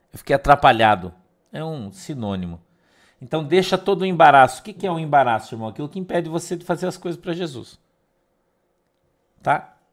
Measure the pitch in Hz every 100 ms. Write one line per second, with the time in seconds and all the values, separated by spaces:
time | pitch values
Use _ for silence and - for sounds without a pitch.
0 | _ - - 139 147 139 139 113 110 98
1 | 90 - _ _ _ 147 160 151 98 -
2 | - 139 104 95 87 82 _ _ _ _
3 | _ _ 127 156 143 185 185 185 196 180
4 | 190 165 151 139 131 - 214 180 196 165
5 | 156 143 127 110 - 113 110 123 143 190
6 | 180 175 160 165 - 170 - 165 180 -
7 | 180 160 185 170 170 123 107 _ _ _
8 | _ _ _ _ _ _ _ _ _ _
9 | _ _ _ _ 139 151 - _ _